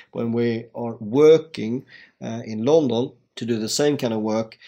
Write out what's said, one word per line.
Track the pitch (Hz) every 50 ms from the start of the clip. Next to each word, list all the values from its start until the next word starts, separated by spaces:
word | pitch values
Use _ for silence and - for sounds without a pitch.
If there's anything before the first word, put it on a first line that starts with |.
| - _
when | - - 120 117 113
we | 117 120 117 113 110 113 - -
are | - 120 117 113 107
working, | 113 104 110 135 151 156 160 156 156 160 - - 107 110 120 127 - _ - - - _ _ _ 135
uh, | 120 113 117 117
in | 110 110 110 110
London | 131 156 165 151 127 110 113 127 151 - _ _ _ _
to | - 120
do | 113 117 110
the | 107 110
same | - - 147 147 147
kind | 131 - 120 113
of | 110
work | 107 110 107 113 110 110 - - -